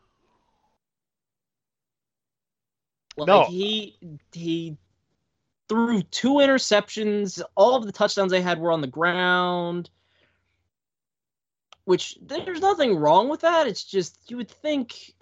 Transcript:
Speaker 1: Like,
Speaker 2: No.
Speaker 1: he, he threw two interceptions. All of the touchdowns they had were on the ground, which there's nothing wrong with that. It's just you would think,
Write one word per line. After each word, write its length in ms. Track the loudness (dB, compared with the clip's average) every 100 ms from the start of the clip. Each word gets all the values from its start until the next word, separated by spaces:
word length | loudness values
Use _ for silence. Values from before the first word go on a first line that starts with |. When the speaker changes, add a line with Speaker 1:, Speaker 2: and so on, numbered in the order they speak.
| _ _ _ _ _ _ _ _ _ _ _ _ _ _ _ _ _ _ _ _ _ _ _ _ _ _ _ _ _ _ _ -8
Speaker 1:
Like, 120 | 4
Speaker 2:
No. 160 | 4
Speaker 1:
he, 520 | 4 0 -4 -4 -8 _ -20 -20 _
he 440 | -12 -6 -6 -8 -14 _ _ _ _ _ _ _ _ -4
threw 320 | -2 0 0
two 320 | -4 -4 0
interceptions. 1040 | 4 4 2 2 0 0 -6 -4 -2 -4 -8 -6
All 220 | 4 4 4
of 100 | -2
the 60 |
touchdowns 380 | -2 -2 0 0
they 100 | 0
had 160 | 0 -2
were 140 | 0
on 100 | -2
the 40 | -2
ground, 1000 | -2 -2 0 2 2 0 -2 -4 -6 -10 _ _ _ _ _ _ _ _ _ _ _ _ _ _ _ _ _ _ _
which 340 | -2 -2 -2 -16
there's 400 | -10 -10 -8 -2
nothing 360 | 0 2 2 2
wrong 320 | 4 4 4
with 100 | 0
that. 260 | 2 2 0
It's 180 | -4
just 460 | -6 -4 -4 _ -16
you 60 | -12
would 140 | -12
think, 640 | -8 -4 -4 -4 -12 -20 _